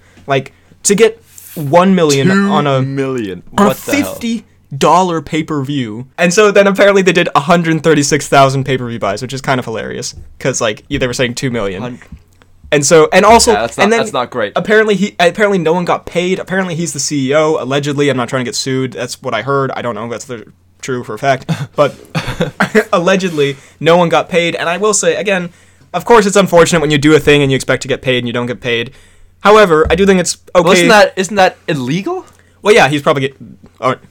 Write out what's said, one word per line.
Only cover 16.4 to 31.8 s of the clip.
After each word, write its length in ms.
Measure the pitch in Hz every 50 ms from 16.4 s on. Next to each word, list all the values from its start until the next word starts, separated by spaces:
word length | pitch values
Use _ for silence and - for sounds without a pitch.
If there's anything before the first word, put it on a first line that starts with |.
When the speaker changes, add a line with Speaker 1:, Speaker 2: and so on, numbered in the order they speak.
| - - 180 190 190 185 165
Speaker 1:
he's 180 | 156 170 156 -
the 60 | 147
C 300 | - - 151 143 135 127
E 40 | 143
O. 220 | 156 156 156 156 -
Allegedly, 480 | 117 123 135 143 139 147 143 143 147 143
I'm 80 | 127 127
not 120 | 123 117
trying 160 | - 131 123
to 20 | 117
get 80 | -
sued. 380 | - - 135 131 131 131 123 -
That's 280 | - 123 120 - -
what 120 | - 127 113
I 80 | 107
heard. 300 | 110 135 139 139 135 131
I 100 | - -
don't 140 | - 120 110
know 100 | 104 113
if 60 | 117
that's 140 | 117 107 -
the, 260 | - 123 113 - - - _ _ _ _ _
true 220 | - - 127 123 117
for 120 | - 110
a 40 | 107
fact. 300 | - 139 131 127 - - 165 - 143
Speaker 2:
<laughs> 120 | - -
Speaker 1:
But 200 | - 147 - - - - - -
<laughs> 760 | 160 - - - - 170 143 - - 208 - - 214 214 - -
allegedly, 640 | 185 170 180 196 196 185 185 160 147 143 139 135 - - - _ -
no 180 | 143 156 170 180
one 120 | 175 165
got 200 | 165 151 143 -
paid. 260 | 185 170 170 170 160
And 140 | - 143 165
I 80 | 175 175
will 160 | 208 214 202
say, 220 | - - 170 156
again, 340 | 147 175 208 196 185 175 170 - _ _ _ _ _ _ _ -
of 120 | 185 -
course 200 | - 233 226 196 202
it's 80 | 185
unfortunate 460 | 202 190 - 175 170 165 - 175 165
when 100 | 147 151
you 60 | 151 143
do 160 | 135 151 156
a 40 | 147
thing 220 | 143 151 143 147
and 100 | 143 135
you 40 | 135
expect 260 | 127 - - 131 123 -
to 40 | 131
get 140 | 127 - -
paid 160 | 131 127 123
and 80 | 120 120
you 60 | 113
don't 120 | 123 120
get 160 | 120 120 98
paid. 320 | - 127 117 117 117 120 - - - _ _ _ - _ _ _
However, 460 | - 202 214 214 214 190 160 156 160 -
I 60 | 170
do 100 | 170 196
think 140 | 196 190 185
it's 160 | 170 - - - _ - -
okay. 80 | 180 170
Speaker 2:
Well, 100 | 165 202
isn't 160 | 220 175 247
that, 240 | 220 208 196 - - 185
isn't 180 | 190 175 214
that 220 | 202 185 180 - _ - -
illegal? 580 | 170 143